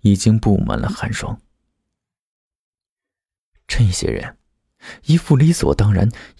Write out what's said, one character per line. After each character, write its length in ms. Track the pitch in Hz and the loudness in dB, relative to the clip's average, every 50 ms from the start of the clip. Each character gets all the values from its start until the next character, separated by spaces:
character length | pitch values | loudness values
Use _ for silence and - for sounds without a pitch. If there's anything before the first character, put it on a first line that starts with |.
已 160 | - 104 101 | 2 2 2
经 220 | 95 - 110 110 110 | 4 2 2 2 2
布 200 | - 110 98 92 | 2 0 0 0
满 180 | - - 53 - | 0 -2 -4 -4
了 100 | - - | -4 -6
寒 220 | - - - 110 | -6 -6 -8 -8
霜。 300 | 110 - - - - - _ _ _ _ _ _ _ _ _ _ _ _ _ _ _ _ _ _ _ _ _ _ _ _ _ _ _ _ _ _ _ _ _ _ _ _ _ _ _ _ _ _ _ _ _ | -8 -8 -8 -10 -10 -12 _ _ _ _ _ _ _ _ _ _ _ _ _ _ _ _ _ _ _ _ _ _ _ _ _ _ _ _ _ _ _ _ _ _ _ _ _ _ _ _ _ _ _ _ _
这 200 | - - - 117 92 | -6 -2 0 0 0
些 200 | 87 - - - | 0 -2 -4 -6
人 260 | 55 50 - - - _ _ _ _ _ _ _ _ _ - - - - - | -6 -6 -8 -12 -16 _ _ _ _ _ _ _ _ _ -20 -20 -20 -8 -2
一 120 | - 160 | 0 0
副 200 | 165 - - 151 | 0 2 2 2
理 180 | 127 151 165 165 | 4 4 2 2
所 200 | - - 69 73 | 2 0 0 0
当 200 | - 104 107 101 | 2 2 2 2
然、 160 | 87 98 117 - - - - _ | 2 0 -2 -2 -6 -14 -20 _